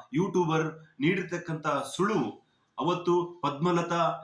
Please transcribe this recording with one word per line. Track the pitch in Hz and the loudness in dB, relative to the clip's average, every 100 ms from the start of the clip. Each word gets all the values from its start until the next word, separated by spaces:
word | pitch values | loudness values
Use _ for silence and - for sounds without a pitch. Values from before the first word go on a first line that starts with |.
| - | -4
ಯೂಟ್ಯೂಬರ್ | 143 190 180 165 160 156 - - - | -2 0 2 2 2 0 -6 -14 -2
ನೀಡಿರ್ತಕ್ಕಂಥ | 151 185 170 175 - 156 156 | 0 2 -2 -6 -6 -4 -2
ಸುಳುವು, | 143 - - 202 202 110 - _ _ _ - | -2 -2 0 2 2 0 -6 _ _ _ -4
ಅವತ್ತು | 156 170 175 175 170 - | -2 0 2 2 0 -4
ಪದ್ಮಲತಾ | 147 143 180 170 170 170 160 - | -6 0 2 2 2 0 0 -2